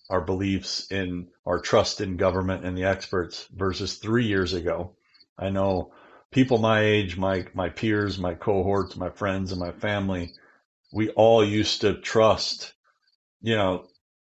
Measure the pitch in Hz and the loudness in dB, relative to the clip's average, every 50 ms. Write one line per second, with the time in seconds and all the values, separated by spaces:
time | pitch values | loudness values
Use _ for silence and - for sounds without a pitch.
0 | _ - 95 92 82 98 95 92 101 98 98 92 95 - - - - - 98 98 | _ -2 -2 -2 0 0 -2 -2 0 0 -2 -2 -2 -4 -8 -8 -8 -6 -4 -4
1 | 95 90 90 87 90 - _ _ - 87 90 85 - - - 110 95 - - - | -4 -4 -6 -8 -10 -12 _ _ -6 -4 -2 -2 0 2 4 4 4 4 0 -4
2 | 104 98 92 87 95 92 87 95 92 92 95 87 - 90 92 92 92 95 95 95 | -6 -4 -2 0 0 2 2 0 -2 -2 -4 -4 -6 -6 -6 -2 0 0 -2 -2
3 | - - - 92 85 80 - - - - - 92 95 95 87 - 101 90 - - | -4 -6 -4 -4 -4 -4 -8 -14 -16 -14 -8 -4 -4 -2 -2 -4 -6 -8 -8 -8
4 | - 107 113 120 123 107 101 95 92 82 92 87 82 85 82 85 87 92 - _ | -4 0 2 2 2 2 2 0 0 0 -2 -4 -2 -4 -4 -4 -6 -10 -12 _
5 | _ _ _ _ _ _ _ - - 98 98 95 98 98 95 90 - - - - | _ _ _ _ _ _ _ -8 -6 -4 -2 0 0 0 0 -2 -4 -6 -12 -20
6 | - - - - _ _ - 131 131 127 127 110 110 110 110 107 107 107 107 107 | -20 -20 -20 -20 _ _ 2 2 2 4 4 2 4 4 4 4 4 4 4 2
7 | 101 90 85 95 95 98 95 92 87 - - 95 92 87 - - - 110 104 104 | 2 0 -4 -2 -2 0 0 -2 -4 -6 -6 -6 -6 -6 -4 -4 -2 -2 0 0
8 | 104 101 92 95 90 90 85 - - 113 101 95 90 98 98 98 92 92 - 92 | 0 -2 -4 -4 -4 -4 -6 -4 -2 0 0 0 2 0 0 0 -2 -2 -6 -8
9 | 90 87 - - 104 98 95 95 95 92 92 90 90 87 85 - - 104 104 101 | -8 -8 -6 -4 -4 -2 -2 -2 -4 -4 -6 -6 -6 -8 -8 -6 -4 -4 -2 -2
10 | 98 95 92 90 87 85 - - _ _ _ _ _ _ _ _ _ _ - 104 | -2 -2 -2 -4 -6 -8 -10 -16 _ _ _ _ _ _ _ _ _ _ -4 -2
11 | 110 110 - - 107 113 117 113 107 101 104 107 101 - - - 107 101 90 - | -2 0 4 6 6 8 8 8 6 4 4 0 0 0 0 0 0 0 0 -2
12 | - - - 113 110 110 95 87 - - - - - - - _ _ _ _ _ | -4 -2 2 6 6 6 6 4 0 -6 -6 -8 -12 -16 -18 _ _ _ _ _
13 | _ _ _ _ _ _ _ _ - 110 113 107 98 92 92 90 - - _ _ | _ _ _ _ _ _ _ _ -2 0 2 2 2 2 0 -2 -4 -12 _ _
14 | _ _ _ _ | _ _ _ _